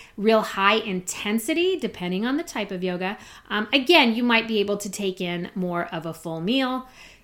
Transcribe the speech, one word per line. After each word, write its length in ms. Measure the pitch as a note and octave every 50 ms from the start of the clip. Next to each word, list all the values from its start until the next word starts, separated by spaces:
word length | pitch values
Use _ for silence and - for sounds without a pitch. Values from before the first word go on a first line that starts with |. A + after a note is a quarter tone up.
| - - -
real 260 | - G3 A3 A3 A3
high 340 | G#3+ - - G3+ G3 G3+ A3
intensity, 1040 | A3 A3+ A3 F#3 F#3 F3+ - - - - G#3 G#3+ A3+ - - D#4+ E4 F4 F#4 F#4+ -
depending 480 | A#3+ - - - F3+ F3+ F#3 F#3+ A3
on 100 | B3+ C#4
the 60 | D#4
type 280 | E4 - - A#3+ G#3 G3
of 140 | G3 F3 F#3
yoga. 320 | F3+ F3+ F3 F#3 F#3+ G#3+ - - - - - - -
Um, 200 | G#3 G#3+ A3 -
again, 420 | C#4 C#4 B3+ D#4+ F4 D#4 C4 A#3 A3
you 80 | A#3+
might 240 | A#3+ A#3+ A#3 A3+ A3+
be 140 | A3+ A3 G#3
able 160 | G3 G3+ G3+ G3
to 120 | - G3+
take 300 | F#3 - G#3 F#3+ F#3 -
in 300 | F#3 F3 F3 F3 F3 - -
more 320 | F#3+ F3+ F3+ F3 F3 E3+
of 200 | - F3+ E3 D#3
a 60 | E3
full 280 | D#3+ - - E3+ D#3+ D#3+
meal. 480 | E3 G3+ B3+ C4+ C4 B3+ B3+ B3+ B3+ - - - - - - -